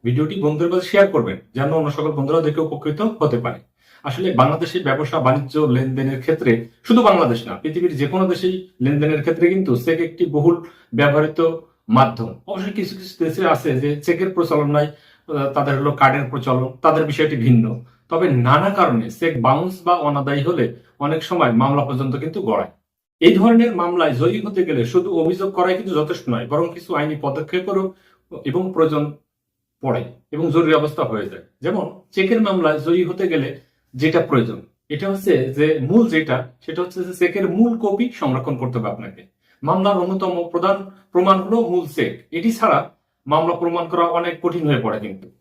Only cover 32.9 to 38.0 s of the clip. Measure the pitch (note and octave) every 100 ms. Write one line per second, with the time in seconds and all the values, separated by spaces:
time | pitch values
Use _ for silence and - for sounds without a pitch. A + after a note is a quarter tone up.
32.9 | F3 F3 F3+ F#3 D#3 C3 - _ _ _
33.9 | B2+ D#3 E3+ E3+ C3+ - B2 - _ _
34.9 | D3 G3 G3 - D3 C3 C#3 D#3 D3+ C3
35.9 | A3 A3 D#3+ C#3+ B2+ - _ - D#3+ F3+
36.9 | F#3 F3+ - F3 G3 F#3 F#3 A#3 A3+ G3+
37.9 | G3